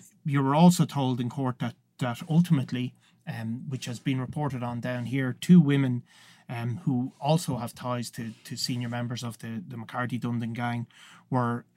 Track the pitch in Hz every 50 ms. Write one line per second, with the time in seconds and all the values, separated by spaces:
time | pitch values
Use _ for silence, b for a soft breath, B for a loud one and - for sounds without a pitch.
0 | - - _ _ - 156 139 143 135 135 143 156 175 180 180 - 151 - - 143
1 | 135 127 127 120 120 120 - 143 135 127 120 - 127 117 - _ _ _ _ -
2 | 135 123 117 - - - 151 165 175 - 160 135 123 - 123 123 123 123 b b
3 | b b b _ _ 165 120 113 113 113 113 131 - 147 131 120 - 131 117 107
4 | - 139 131 131 127 120 - 156 151 143 131 123 123 120 120 120 113 127 127 123
5 | 120 113 127 135 135 127 120 - - - 180 175 147 143 143 139 135 127 123 120
6 | B B B B B B B B B - 127 117 117 123 113 - - 156 127 123
7 | 127 - - - - 143 160 165 - - 131 117 120 117 - - - 123 123 120
8 | 117 - - - 117 113 110 - - - 123 117 - - 127 120 123 120 120 120
9 | 120 120 127 117 123 120 113 - - 113 113 110 90 139 123 117 110 - - 123
10 | 123 117 120 113 123 120 120 117 117 113 113 117 120 120 120 120 120 B B B
11 | B B B B B - 131 127 120 120 120 240 - _ _